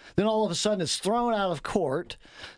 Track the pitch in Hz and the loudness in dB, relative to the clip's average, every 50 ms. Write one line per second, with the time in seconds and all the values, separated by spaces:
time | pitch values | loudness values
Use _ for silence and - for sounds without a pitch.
0 | - - - - 202 220 220 220 214 185 170 - - 214 208 190 165 - - - | -14 -4 0 0 2 2 2 2 0 0 0 0 2 2 2 2 0 -2 -2 -2
1 | - 190 226 240 240 240 226 202 196 185 165 143 - - - 202 165 131 135 170 | 0 0 2 2 2 2 2 2 2 0 -2 -2 -4 -2 0 0 0 2 0 -2
2 | - - - - - - - - - - - | -4 -6 -12 -16 -18 -20 -20 -18 -18 -14 -6